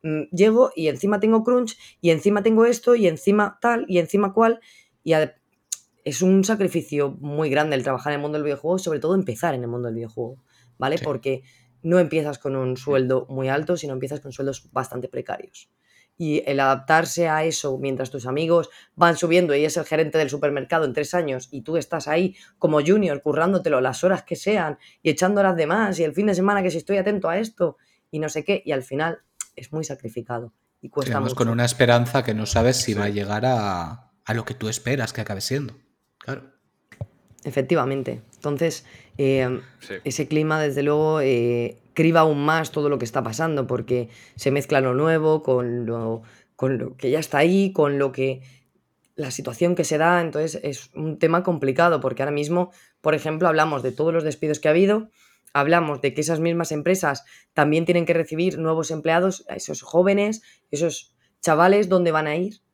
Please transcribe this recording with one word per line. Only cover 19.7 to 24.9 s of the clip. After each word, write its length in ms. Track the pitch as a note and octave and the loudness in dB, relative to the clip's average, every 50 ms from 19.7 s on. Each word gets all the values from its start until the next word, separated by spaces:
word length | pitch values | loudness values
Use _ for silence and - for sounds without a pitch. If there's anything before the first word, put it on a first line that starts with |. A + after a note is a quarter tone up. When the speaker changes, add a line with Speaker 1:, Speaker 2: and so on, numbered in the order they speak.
| D3 | 0
Speaker 1:
el 80 | F3 D3+ | -4 -4
gerente 320 | - D#3+ D#3 D#3+ D3+ C#3+ D#3+ | -2 0 0 0 2 2 0
del 100 | D#3 C3+ | 0 0
supermercado 560 | C#3 C#3+ C#3 C#3+ C#3+ C#3 C3 - E3+ D#3+ D#3 | -2 -2 -2 0 0 -2 -2 0 0 0 0
en 80 | C#3 A#2 | 0 -2
tres 200 | D3+ D3 - - | -4 -4 -2 -2
años 320 | F3+ E3+ D3 C3 B2+ - _ | -2 -2 -2 -4 -6 -8 _
y 100 | - C3+ | -14 -14
tú 140 | A#2 - D#3+ | -8 -4 -4
estás 300 | E3 D3 _ E3+ D#3+ - | -4 -4 _ -6 -6 -4
ahí 280 | D3 D3+ E3+ F#3 F#3 - - - - _ _ | 0 0 0 0 0 -2 -8 -20 -20 _ _
como 220 | - E3 D#3 D3+ C#3+ | 0 2 2 2 4
junior 360 | D#3+ G3 G#3+ G3+ E3 C#3+ C#3 _ | 4 2 2 2 0 -2 -2 _
currándotelo 580 | D3+ C#3 D#3 E3 F#3 G3 F3+ - E3 D3 B2+ | -2 0 2 2 2 0 0 0 2 0 2
las 220 | B2+ C3 - - - | 2 0 -2 0 0
horas 180 | F#3 F#3+ F3 - | 0 0 0 -4
que 120 | - E3+ | -8 -10
sean 420 | - - G3+ G#3+ G3+ E3+ D3+ C#3+ _ _ - | -4 -2 -2 0 0 -2 -4 -6 _ _ -20